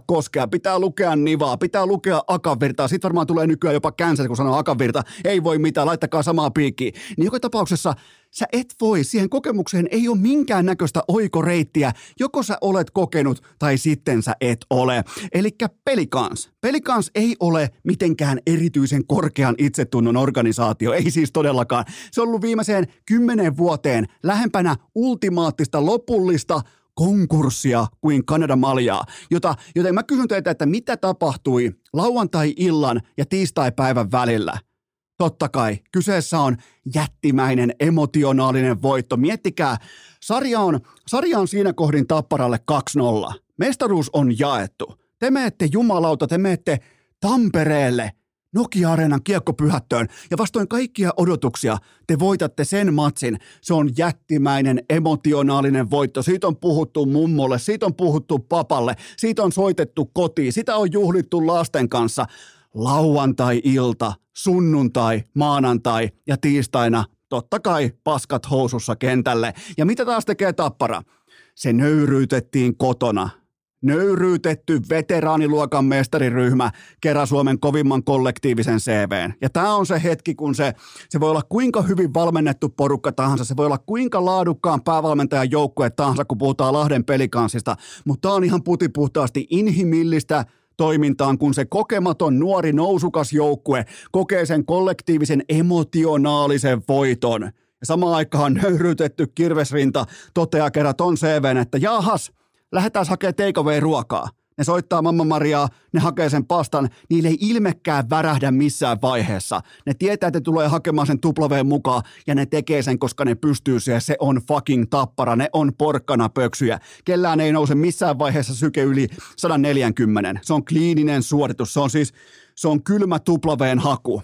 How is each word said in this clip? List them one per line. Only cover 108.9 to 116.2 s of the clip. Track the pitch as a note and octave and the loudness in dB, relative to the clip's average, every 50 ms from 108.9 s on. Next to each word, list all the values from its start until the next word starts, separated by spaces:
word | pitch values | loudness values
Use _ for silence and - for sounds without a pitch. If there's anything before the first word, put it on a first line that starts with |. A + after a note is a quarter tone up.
| A#2 G#2+ | 0 0
vaiheessa. | C3 B2+ B2+ A#2+ G2+ F2+ G#2 F#2 - - G#2+ F2+ - - - - _ | 0 0 0 0 -2 -2 -4 -6 -6 -6 -6 -6 -6 -10 -16 -10 _
Ne | C#3+ C3+ | -6 -4
tietää, | - F3 G3+ G#3 G3+ F#3+ E3+ | -2 -2 -2 0 0 -2 -2
että | C#3+ E3 | -2 -2
ne | B2+ | -2
tulee | E3+ E3 E3 D3+ D3 | 0 0 2 2 2
hakemaan | E3 D#3+ - F3 D3+ D3+ C#3+ C#3 | 0 0 0 0 0 0 0 0
sen | D3 B2+ | 0 0
tupla | - D#3+ D3 - D#3 C#3 | 0 0 0 0 0 2
V:n | C#3 C#3 C3 C#3 | 2 2 2 2
mukaan | C#3+ C#3 - C3 B2+ A#2+ - - - - - - | 0 0 0 0 -2 -2 -2 -6 -12 -10 -6 -2
ja | C#3 | 0
ne | C#3 C#3 | 0 0
tekee | - - D3+ B2 - D#3 C#3+ | 0 -2 -2 -2 0 -2 0
sen, | A#2+ C#3 C3 B2 | 0 0 -2 -2
koska | C3+ B2 - - C#3+ | -2 -4 -4 -2 -2
ne | - - | -2 -2
pystyy | - - D3+ C#3 - - C#3 B2+ A#2+ | 0 0 -2 -2 0 0 -2 -2 0
siihen. | - C3+ A#2+ A#2 | 0 0 -2 -2
Se | - - D3 - | 0 -2 -2 0
on | - C#3 C#3 A#2+ - - | 0 0 0 0 0 -2
fucking | D3+ C#3 - - C3+ B2 A2+ - | -2 -2 0 0 0 0 0 0
Tappara, | - C#3 - - - - B2+ B2 A#2 | 0 0 0 -2 -2 -2 0 0 2
ne | A#2 C#3 D3+ - | 0 0 0 0
on | D#3 D3+ C#3 - - | 0 0 0 0 0
porkkanapöksyjä. | D3 D3+ D3 B2+ - - C#3 A#2+ | 0 0 0 -2 -2 -2 0 0